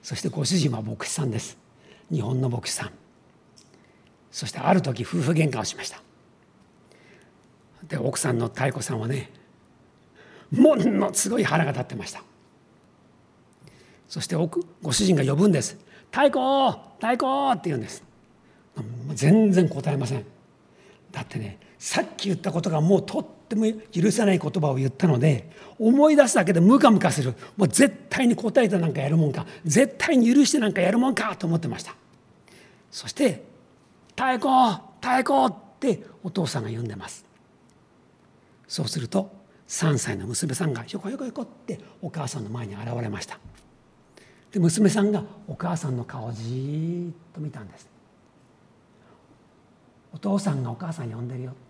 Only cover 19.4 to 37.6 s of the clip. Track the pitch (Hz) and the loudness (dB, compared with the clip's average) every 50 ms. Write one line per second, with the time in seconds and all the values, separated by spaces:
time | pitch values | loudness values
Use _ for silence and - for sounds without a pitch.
19.4 | 220 208 185 180 175 151 - 139 123 151 143 135 131 113 135 123 101 - - _ | 6 6 6 4 4 2 0 -4 -4 -2 -2 -2 -2 -2 -4 -6 -8 -10 -20 _
20.4 | _ _ _ _ _ _ _ _ _ - - _ _ _ - - - - - 120 | _ _ _ _ _ _ _ _ _ -20 -20 _ _ _ -12 -12 -12 -10 -10 -10
21.4 | 107 101 95 - - - - _ - - - - - - - - - 202 180 - | -10 -10 -12 -16 -20 -20 -20 _ -10 -4 -2 -2 -4 -4 -8 -8 -4 -4 -4 -4
22.4 | - 196 - 170 165 196 160 151 151 175 202 175 - - - 311 - - - - | -4 -4 -4 -2 -2 0 0 2 4 4 4 4 2 -2 -6 -8 -8 -8 -16 -20
23.4 | _ _ 226 208 220 220 226 214 - - - 175 160 214 - - 226 202 190 165 | _ _ -2 0 0 0 -2 -4 -12 -8 -4 0 2 2 2 4 2 2 2 2
24.4 | 160 151 - 190 151 143 135 131 135 131 131 - - 175 139 120 127 160 139 110 | 0 -2 -2 0 0 0 0 0 0 -2 -2 2 2 2 4 4 4 2 2 2
25.4 | - - - - - - - - 220 220 247 277 294 311 302 285 277 233 - 277 | -4 -12 -20 -20 -20 -20 -8 0 4 4 6 8 8 8 8 6 6 6 4 2
26.4 | 180 165 196 165 170 196 262 277 - 254 220 185 - 165 127 151 131 131 117 - | 2 4 4 6 6 8 8 8 8 6 6 6 4 2 0 0 -2 -2 -4 -6
27.4 | - - - - 202 143 - - 277 - - - - - - 277 262 240 220 - | -14 -16 -2 0 0 2 4 4 4 4 2 -4 -12 -8 -2 2 2 2 2 2
28.4 | - 220 - 277 240 202 196 180 170 160 131 151 135 143 160 165 156 147 127 139 | -2 2 2 4 4 4 2 2 0 0 -2 -2 -2 2 2 2 2 2 0 -4
29.4 | - - - - - 165 131 208 269 269 - - - - 330 262 226 233 254 285 | -8 -10 -14 -8 -4 2 4 4 4 4 2 -4 -2 2 4 4 6 6 6 6
30.4 | 285 - - 294 226 208 - 196 175 185 202 233 247 269 226 - 214 220 180 - | 6 6 4 2 0 0 2 2 2 2 2 2 2 0 0 -2 -4 -4 -6 -4
31.4 | - 165 165 165 165 131 110 - - - - _ _ _ _ _ _ _ _ _ | -2 -2 0 0 -2 -4 -8 -8 -12 -16 -18 _ _ _ _ _ _ _ _ _
32.4 | _ - - - - - _ _ _ _ - - - - - - 277 233 151 - | _ -20 -20 -20 -20 -20 _ _ _ _ -16 -14 -14 -12 -4 0 0 0 0 -2
33.4 | - - - - _ _ _ _ _ _ _ _ _ _ _ - 247 262 254 233 | -10 -20 -20 -20 _ _ _ _ _ _ _ _ _ _ _ -4 -2 0 0 0
34.4 | - 277 262 262 254 226 190 - - - - - - 254 247 262 247 - 277 277 | 0 2 4 6 6 4 2 -2 -8 -20 -20 -10 -2 0 0 2 2 4 4 4
35.4 | 262 254 175 - - - - _ - 277 196 - - - - - - 180 - 196 | 4 2 0 -4 -18 -20 -14 _ -2 -2 -2 -2 -4 -18 -20 -14 -14 -8 -4 -2
36.4 | 165 127 - 131 110 110 113 113 120 113 101 95 95 - - - _ _ _ _ | -4 -2 -2 -4 -6 -6 -6 -8 -8 -8 -10 -12 -14 -16 -16 -18 _ _ _ _
37.4 | _ _ _ _ | _ _ _ _